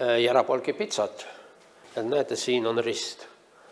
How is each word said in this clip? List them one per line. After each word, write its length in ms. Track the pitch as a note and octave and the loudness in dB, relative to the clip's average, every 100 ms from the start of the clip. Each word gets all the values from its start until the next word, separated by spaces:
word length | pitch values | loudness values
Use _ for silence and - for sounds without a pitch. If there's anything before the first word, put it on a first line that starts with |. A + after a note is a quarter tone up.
| B2 A#2 | 2 4
Jarapolki 520 | A#2+ B2+ A#2 C3 D3 D3 | 4 4 4 0 -2 -4
pitsat. 480 | G#3+ - G#2 - - - - - - - - - | -4 -2 -2 -4 -16 -18 -20 -20 -20 -20 -12 -6
Et 100 | A2+ | -2
näete, 300 | C#3+ - A2+ | 0 0 -2
siin 320 | - B2 A2+ | 0 0 2
on 160 | A2+ | 0
rist. 440 | A2+ G#2 - - - - _ - - | -2 -4 -6 -10 -18 -20 _ -20 -20